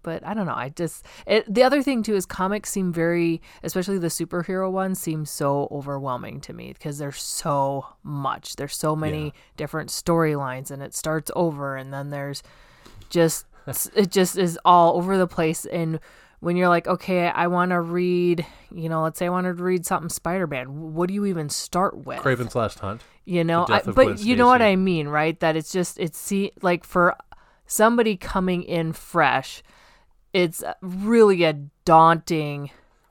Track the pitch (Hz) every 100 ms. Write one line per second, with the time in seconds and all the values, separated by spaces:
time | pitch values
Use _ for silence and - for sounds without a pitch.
0 | - 160 - 214 175 117 131 151 165 -
1 | - - - 220 - 202 254 285 277 247
2 | 214 202 - - 190 208 - 202 185 165
3 | 165 175 170 165 - - 165 185 180 196
4 | 170 - 165 180 170 185 190 185 190 185
5 | - 156 151 - 143 143 143 143 139 139
6 | 135 123 - 139 - 113 123 131 156 143
7 | 143 - - - 165 143 139 139 - _
8 | 143 143 135 - - - 143 - 156 156
9 | 156 151 151 - _ - 147 160 151 -
10 | - 165 160 147 135 127 135 139 139 -
11 | 156 156 - - 170 143 139 135 131 139
12 | 143 143 143 139 - - - - - -
13 | - 170 165 - - - - 127 - -
14 | 190 196 180 196 175 165 175 175 165 175
15 | 180 196 180 - 160 165 - 175 165 160
16 | - - _ - 170 175 180 170 - 175
17 | - 180 170 - 175 175 180 180 170 175
18 | 180 175 175 170 - - - 170 160 160
19 | 160 - 175 180 185 175 180 185 170 185
20 | 165 - 165 185 165 135 127 147 160 156
21 | 185 202 202 170 147 - - 175 196 -
22 | 131 127 139 123 117 123 107 - 98 113
23 | - _ - 175 165 170 175 196 196 202
24 | 247 202 208 240 247 254 220 190 190 170
25 | 147 151 156 165 165 160 151 185 175 -
26 | 165 - - 196 196 - 185 175 - 185
27 | 175 - - - _ _ - - 220 240
28 | 220 190 - 196 185 175 - 170 160 156
29 | - 170 143 127 - - - _ _ _
30 | _ _ _ 190 175 - - - 190 185
31 | 208 233 214 185 165 147 143 _ - 160
32 | 165 160 - 160 147 143 143 - _ _
33 | _